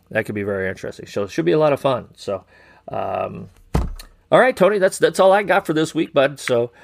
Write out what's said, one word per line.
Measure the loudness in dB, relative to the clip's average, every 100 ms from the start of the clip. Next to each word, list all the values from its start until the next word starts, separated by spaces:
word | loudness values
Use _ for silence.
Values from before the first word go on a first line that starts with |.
| _
That | -6 -4
could |
be | -6
very | -6 -4 -4
interesting. | -6 -12 -14 -10
So | -6
it | -4
should | -2 0
be |
a | 2
lot | 2
of | 0
fun. | 0 -2 -6 -14
So, | -8 -8 -10 _ _ _ -12
um, | -8 -6 -6 -6 -10 -16 _ _ -4 -4 -8 -18 _ _
all | 4
right, | 4 4
Tony, | 2 4
that's, | 0 2
that's | 0 4
all | 4
I | 4
got | 2 0 0
for |
this | -2 -2
week, | -2 -2
bud. | 2 0 -2
So, | -2 -2 -2 -6